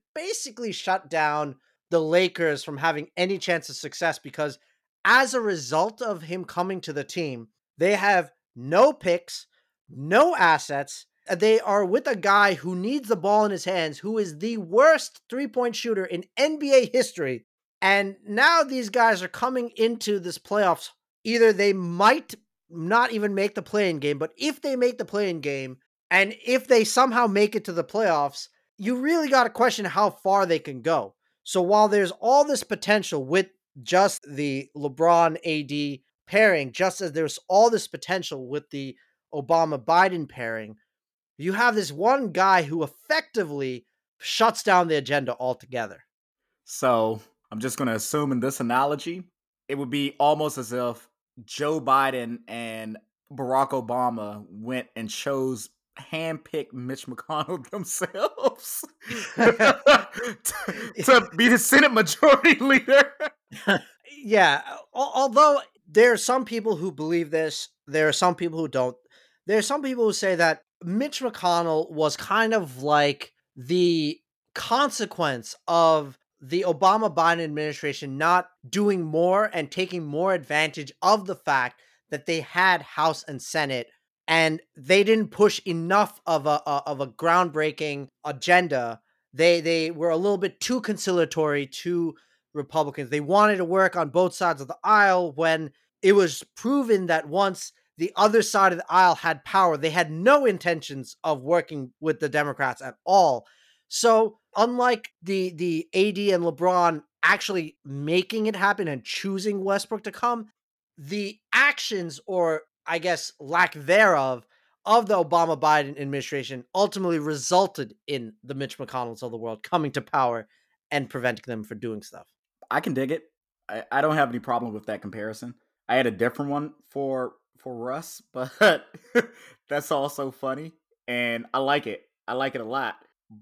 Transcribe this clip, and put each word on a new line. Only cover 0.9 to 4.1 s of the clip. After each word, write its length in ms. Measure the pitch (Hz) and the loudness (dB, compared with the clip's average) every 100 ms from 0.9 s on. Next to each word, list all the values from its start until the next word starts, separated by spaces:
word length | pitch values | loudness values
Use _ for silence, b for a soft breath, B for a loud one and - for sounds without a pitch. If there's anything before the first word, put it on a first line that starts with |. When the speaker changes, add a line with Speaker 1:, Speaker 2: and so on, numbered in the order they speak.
| 190 143 | -4 -2
Speaker 1:
down 480 | 160 151 151 147 131 _ _ - | -2 0 -2 -6 -10 _ _ -2
the 120 | 170 | 0
Lakers 600 | 156 175 185 175 160 143 | 2 2 2 0 -2 -2
from 140 | - 139 | -6 -4
having 320 | 165 151 - - | -2 -2 -6 -4
any 220 | 185 190 | -4 -2
chance 320 | - 165 156 | -2 -4 -4
of 60 | 131 | -14
success 420 | 147 - 170 | -14 -6 -4